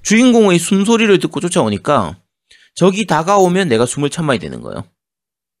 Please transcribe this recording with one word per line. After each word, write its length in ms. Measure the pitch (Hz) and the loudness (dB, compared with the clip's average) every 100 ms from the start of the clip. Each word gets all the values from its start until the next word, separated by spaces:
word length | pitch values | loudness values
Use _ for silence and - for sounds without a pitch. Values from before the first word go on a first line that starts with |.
주인공의 560 | - 214 254 233 208 170 | 0 4 4 4 4 2
숨소리를 580 | - 196 202 214 220 180 | 0 0 2 2 2 0
듣고 200 | 156 143 | 0 -6
쫓아오니까 800 | 170 180 113 101 - 139 87 90 _ _ _ _ _ - | -2 -2 -2 -2 -2 -2 -2 -8 _ _ _ _ _ -2
적이 300 | 175 190 202 | 0 0 -2
다가오면 640 | 156 165 202 180 180 180 | -2 2 2 2 0 0
내가 160 | 110 123 | 0 -2
숨을 240 | - 143 | -2 -6
참아야 300 | - 151 117 | -4 -4 -4
되는 200 | 76 60 | -6 -12
거예요. 220 | 55 - - _ _ _ _ _ _ _ | -12 -14 -14 _ _ _ _ _ _ _